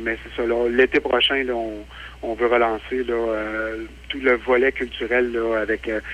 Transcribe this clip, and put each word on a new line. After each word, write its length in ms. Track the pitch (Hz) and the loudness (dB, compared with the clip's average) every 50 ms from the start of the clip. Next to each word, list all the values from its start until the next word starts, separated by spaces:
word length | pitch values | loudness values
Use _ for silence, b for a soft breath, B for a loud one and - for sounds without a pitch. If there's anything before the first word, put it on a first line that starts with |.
| 117 | -4
mais 140 | 117 113 - - | -4 -6 -6 -8
c'est 180 | 113 - - | -10 -4 -2
ça. 60 | 120 | 0
Là, 200 | 117 117 117 120 120 | 0 2 2 2 2
l'été 300 | 120 127 131 123 - 147 | 4 4 4 6 4 2
prochain, 440 | - 139 127 120 117 - 139 135 131 | 2 2 2 2 2 2 2 0 -2
là, 100 | 127 120 | -2 -2
on 320 | 117 113 110 107 104 104 - B B B B B B - | -4 -4 -6 -8 -10 -12 -16 B B B B B B -6
on 100 | 117 113 | -6 -2
veut 120 | 113 120 | 2 2
relancer, 560 | 113 120 120 117 113 110 104 - - 127 127 123 | 4 4 4 4 4 0 -2 -4 -4 -4 -4 -2
là, 100 | 120 117 | 0 -2
euh, 720 | 117 117 113 110 107 107 110 110 110 110 110 113 113 113 - - - - - | 0 0 0 -2 -2 -4 -4 -4 -4 -4 -4 -6 -8 -10 -12 -14 -16 -12 -10
tout 100 | - 139 | -6 0
le 180 | 131 131 123 | 2 2 2
volet 340 | 113 - 127 127 123 131 135 | 2 4 4 4 4 4 4
culturel, 600 | 131 - 127 117 - - 120 107 120 127 123 120 | 2 -2 -4 -6 -6 -6 -4 0 2 2 2 2
là, 300 | 117 117 113 113 113 110 | 0 0 0 0 0 0
avec, 260 | 104 104 110 104 - | 0 0 -2 -2 -2
euh, 120 | 117 110 107 - B | -4 -4 -4 -6 B